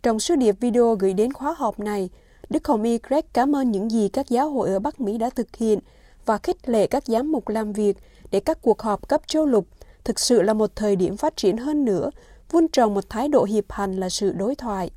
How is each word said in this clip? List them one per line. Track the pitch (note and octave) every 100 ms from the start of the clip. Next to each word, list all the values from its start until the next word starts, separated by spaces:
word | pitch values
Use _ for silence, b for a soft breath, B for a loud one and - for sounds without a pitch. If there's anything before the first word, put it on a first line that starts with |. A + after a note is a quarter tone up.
Trong | A#3+ A3
sứ | - E4+
điệp | A#3+ G3
video | B3 A#3 A#3
gửi | A3 F#3+
đến | F#3+ A3+
khóa | C4+ C#4 E4
họp | B3+ G3+
này, | G#3 G#3 F3+ B B B B
Đức | D4+ -
Hồng | A#3+
Y | A3+ A#3 -
Greg | C#4+ D#4+
cảm | - C4 C#4+
ơn | C4
những | G3 A3
gì | A3+ G3+
các | A3+ C#4
giáo | A#3+ D4+
hội | C#4 F#3
ở | F#3+
Bắc | A#3 -
Mỹ | G#3+ A3+
đã | A#3
thực | B3+ A3+ -
hiện | A3+ G#3 - b b b -
và | G#3
khích | - F4+ -
lệ | A3+ F#3
các | F#3 -
giám | A3+ D4
mục | D4+ G3+
làm | A3 G#3+
việc | G#3 G#3 G3 b b b
để | G3
các | B3 D#4+
cuộc | C4 G#3
họp | A3+ G3 -
cấp | D4+ -
châu | D#4 D#4
lục | A3+ F3 b b b
thực | - -
sự | - A#3+
là | F#3+
một | G#3+ G#3+ -
thời | G#3+ G3
điểm | F3+ G3
phát | D4+ -
triển | G3+ G#3+
hơn | C4 D4+
nữa, | C4 F#3 - - b b b
vun | E4 E4
trồng | - A3+
một | G3+ -
thái | G#3+ C#4
độ | C#4+
hiệp | G3 G#3+ G3+
hành | - G3+ F#3+
là | F#3
sự | - G3
đối | F3+ G3
thoại. | C#4+ B3 G3 F3